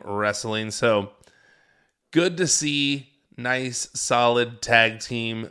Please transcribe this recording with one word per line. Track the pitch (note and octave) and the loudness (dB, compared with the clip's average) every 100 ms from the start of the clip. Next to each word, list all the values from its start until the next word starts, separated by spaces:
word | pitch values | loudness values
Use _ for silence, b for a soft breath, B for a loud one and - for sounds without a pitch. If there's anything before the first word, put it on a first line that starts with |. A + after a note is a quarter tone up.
wrestling, | - G2+ G#2 G#2 A2+ A2 A2 | -8 -4 -2 -2 -4 -4 -6
so | - A#2 G#2+ G2+ _ b b b b b b b b _ | -2 2 2 0 _ b b b b b b b b _
good | D#3 F3+ F3 | 0 0 0
to | E3+ | 0
see | - D3+ C#3+ C#3 C#3 C3 _ _ - | 0 0 0 0 -2 -6 _ _ -10
nice, | B2 B2+ C3 A#2+ - | -4 -2 -2 -6 -8
solid | - - B2 A#2+ A#2+ A#2+ A#2 | -6 0 4 4 4 2 -2
tag | - A#2 A2+ A2 | 2 4 4 2
team | - A#2+ A2+ A2+ A2 | -8 -6 -6 -6 -10